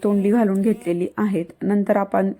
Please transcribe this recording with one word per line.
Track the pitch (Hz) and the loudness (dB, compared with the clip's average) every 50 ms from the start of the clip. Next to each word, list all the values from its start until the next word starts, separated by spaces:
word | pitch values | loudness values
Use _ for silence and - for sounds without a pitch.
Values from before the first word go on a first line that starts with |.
| - | 0
तोंडली | 208 202 202 190 202 | 0 2 2 2 2
घालून | 208 240 226 202 196 196 | 2 2 2 2 2 2
घेतलेली | 196 226 208 208 - 175 175 175 180 202 - - | 2 0 0 -2 -2 -2 -2 -2 -2 -4 -4 -2
आहेत. | 208 214 190 165 175 - - - - | -2 -2 0 -2 -4 -6 -8 -6 -4
नंतर | 190 202 208 196 196 208 202 | 0 0 0 0 0 0 -2
आपण | 196 196 - 202 190 196 196 - | -2 -2 -2 -2 0 -2 -4 -6